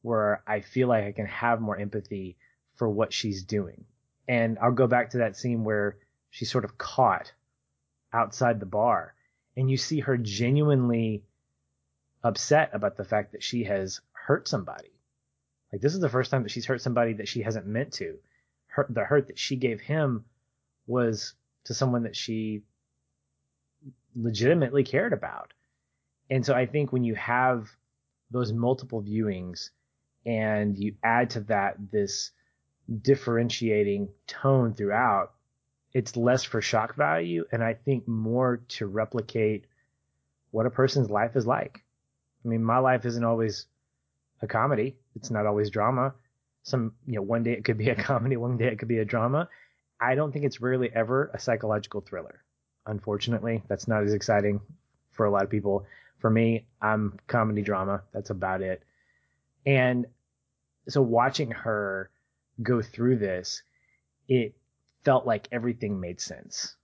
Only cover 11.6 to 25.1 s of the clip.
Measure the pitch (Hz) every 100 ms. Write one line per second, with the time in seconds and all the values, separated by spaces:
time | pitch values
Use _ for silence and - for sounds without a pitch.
11.6 | _ _ _ _ _ _ 120 101 - 151
12.6 | 156 107 101 - 98 107 98 107 - 120
13.6 | 101 98 95 - _ - - - - 123
14.6 | 90 - - _ _ _ _ _ _ _
15.6 | _ 101 135 185 156 123 123 135 104 120
16.6 | 117 127 131 120 117 107 101 120 107 110
17.6 | 95 113 147 - 87 73 _ _ _ _
18.6 | _ - - 117 101 143 139 - - 131
19.6 | 123 107 - 156 143 113 - _ _ _
20.6 | _ _ - 123 117 104 - - _ _
21.6 | - 117 131 120 113 - - 110 110 104
22.6 | _ _ _ _ _ _ _ _ _ _
23.6 | _ _ 139 _ _ 123 113 104 123 170
24.6 | 127 139 - 147 233